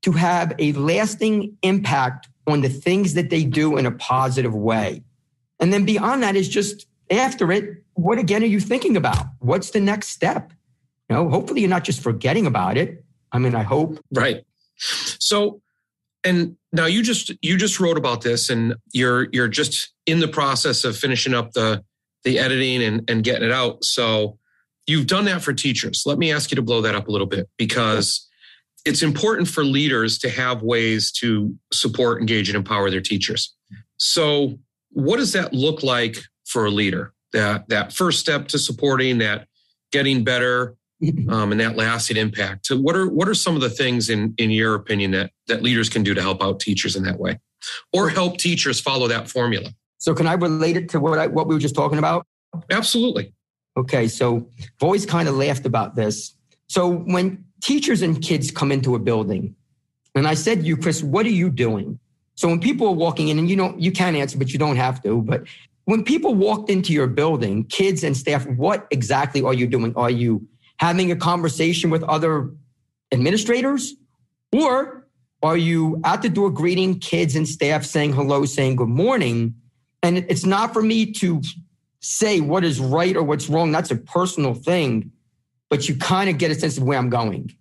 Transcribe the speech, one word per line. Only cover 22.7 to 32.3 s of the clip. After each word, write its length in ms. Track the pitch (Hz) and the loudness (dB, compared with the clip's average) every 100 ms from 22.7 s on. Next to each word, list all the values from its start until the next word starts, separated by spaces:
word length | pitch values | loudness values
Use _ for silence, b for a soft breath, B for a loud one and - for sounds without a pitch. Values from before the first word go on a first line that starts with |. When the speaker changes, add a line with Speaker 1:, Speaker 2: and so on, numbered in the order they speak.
| 127 | 0
Speaker 2:
and, 260 | 113 110 113 | 0 -2 0
and 140 | 117 | 0
getting 220 | 110 - | 2 0
it 80 | 113 | 0
out. 320 | 127 123 - | 0 0 -2
So 540 | - - 117 110 104 - _ _ _ _ - | -4 0 0 0 -2 -6 _ _ _ _ -2
you've 200 | 156 139 | 0 2
done 200 | 190 202 | 2 2
that 160 | 180 | 0
for 100 | - | -2
teachers. 500 | 143 139 117 110 - - | -2 -2 -2 -4 -4 -2
Let 120 | 147 | 0
me 140 | 165 | 0
ask 180 | 147 143 | 0 -2
you 60 | 131 | -2
to 60 | |
blow 180 | 113 117 | 0 0
that 140 | 110 | 0
up 140 | 104 107 | -2 -2
a 20 | |
little 160 | 104 95 | -2 -2
bit, 220 | 95 92 - | -4 -6 -6
because 720 | 113 123 113 110 - - - b b b b _ | -2 0 0 0 0 -4 -8 b b b b _
it's 180 | 151 147 | -4 0
important 460 | 156 147 214 220 175 | 0 0 0 0 -2
for 160 | - | 0
leaders 540 | 139 135 147 127 110 98 | 0 2 0 0 0 -2
to 100 | 123 | -4
have 320 | 120 127 123 | -2 -2 -2
ways 480 | 110 120 113 110 - | -2 0 0 0 -2
to 420 | - 120 107 104 - _ | -2 0 0 0 -4 _
support, 480 | - 120 113 123 117 | -2 -2 0 0 2
engage, 280 | 110 | 0